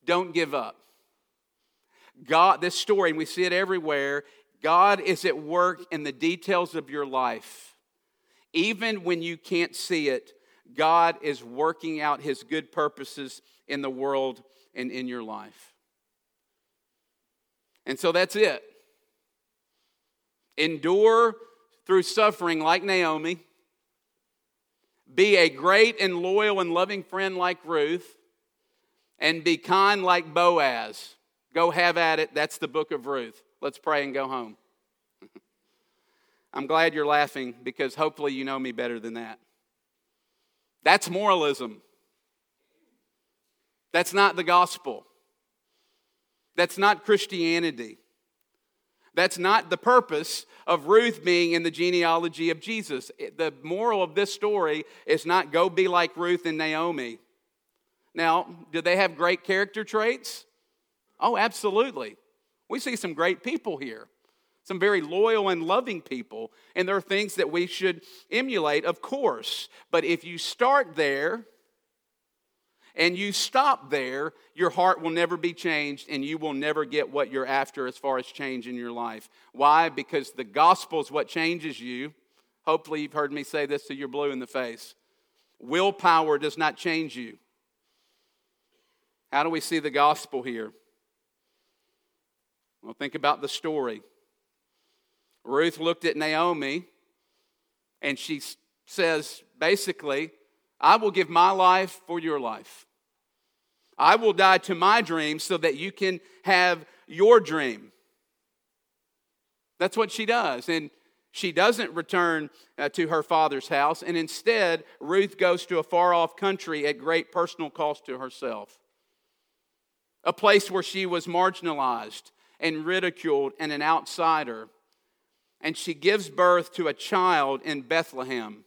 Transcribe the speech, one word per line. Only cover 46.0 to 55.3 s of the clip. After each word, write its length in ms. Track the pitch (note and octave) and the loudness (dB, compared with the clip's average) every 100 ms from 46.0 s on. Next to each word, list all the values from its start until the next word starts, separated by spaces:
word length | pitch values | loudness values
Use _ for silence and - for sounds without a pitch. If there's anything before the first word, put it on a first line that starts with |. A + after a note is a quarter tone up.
| _ _ _ _ _ | _ _ _ _ _
That's 220 | - F3 F#3 | 0 0 4
not 260 | G3+ G3+ | 2 2
Christianity. 920 | - G3+ - F#3+ E3 E3+ E3 B2 A2+ - _ _ _ _ _ _ _ _ _ _ _ | 2 2 2 -2 0 0 -2 -6 -14 -16 _ _ _ _ _ _ _ _ _ _ _
That's 240 | - F#3 F3+ | 0 0 2
not 320 | F#3 A3 E3+ | 2 2 2
the 60 | F3 | -2
purpose 680 | A#3 B3 A#3+ D3+ E3 - - - - | 4 4 4 -6 -4 -10 -10 -12 -2
of 200 | E3 C#3+ | 0 6
Ruth 380 | G#3+ A#3 G#3+ | 6 6 0
being 280 | D#3+ F3 E3+ | 0 2 2
in 100 | E3+ | 0
the 80 | E3 | -2
genealogy 800 | D#3 F3+ F3 E3+ E3+ E3+ D#3 E3 | -2 0 2 2 2 -2 -4 -4
of 80 | D#3+ | -4
Jesus. 520 | G3 A3+ D#3+ C3 - - | -6 -8 -6 -10 -10 -14
It, 200 | C3+ D3 | -14 -4
the 140 | D#3+ C#3 | -6 -6
moral 400 | D#3 F#3 A#3 G#3 | -8 -2 0 0
of 100 | F3 | 0
this 180 | D#3 G3+ | 0 -2
story 520 | - G#3 G#3 D#3+ D#3 D3+ - - | -2 -2 0 0 -2 -6 -14 -2
is 180 | D3+ | 0
not 260 | D#3+ | 2